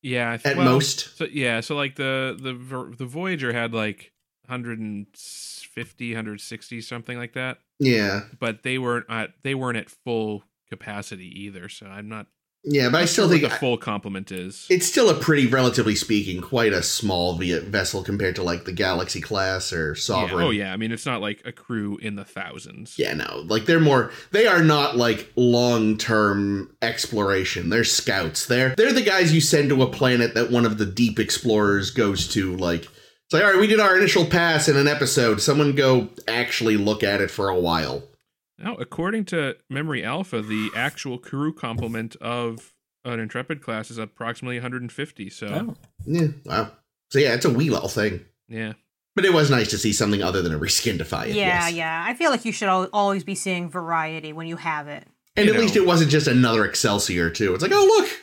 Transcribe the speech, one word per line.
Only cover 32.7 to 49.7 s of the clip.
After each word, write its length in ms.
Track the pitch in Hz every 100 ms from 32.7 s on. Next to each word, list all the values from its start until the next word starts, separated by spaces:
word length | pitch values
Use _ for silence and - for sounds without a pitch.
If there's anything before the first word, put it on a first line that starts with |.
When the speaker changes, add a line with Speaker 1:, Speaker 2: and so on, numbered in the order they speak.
| 85
Speaker 2:
it's 480 | - - _ _ _
like, 100 | 165
"All 60 | 202
right, 80 | 190
we 60 | 208
did 100 | 214
our 160 | 202 185
initial 300 | 202 196 156
pass 420 | 170 170 156 151
in 80 | 139
an 120 | 143
episode. 520 | 147 127 - 117 101
Someone 340 | - 143 147 139
go 320 | 135 127 110 - -
actually 500 | 117 117 - 113 107
look 260 | 101 104
at 160 | 104 101
it 100 | 98
for 180 | - 98
a 100 | 90
while." 440 | 87 82 71 67 - _ _ _ _ _
Speaker 1:
Now, 160 | 214
according 520 | 240 123 - 175 220 190
to 300 | 170 139 - _
Memory 340 | 135 156 131
Alpha, 380 | 95 147 190 117
the 280 | 107 107 107
actual 420 | 117 135 - 139 123
crew 360 | - 135 151
complement 640 | 156 123 113 117 113 113 -
of 580 | 113 120 117 113 - _ _ _
an 160 | 127 117
Intrepid 420 | 107 123 127 151
class 260 | - 110 107
is 80 | 117
approximately 580 | 107 _ 117 117 127 123
a 40 |
hundred 200 | 123 127
and 80 | 120
fifty, 380 | - 147 - 95
so 160 | - 104
Speaker 3:
Oh. 300 | 151 226 - - -
Speaker 2:
Yeah, 220 | - 175 156 -
wow. 280 | - 107 107 _ _ _ _
So, 80 | 135
yeah, 140 | 143
it's 100 | 120
a 60 | 151
wee 200 | 120 156
little 180 | 104 98
thing. 360 | - 104 90 - _ _
Speaker 1:
Yeah. 240 | 113 110 107 _ _ _ -
Speaker 2:
But 80 |
it 80 | 190
was 160 | 170 143
nice 180 | 127 107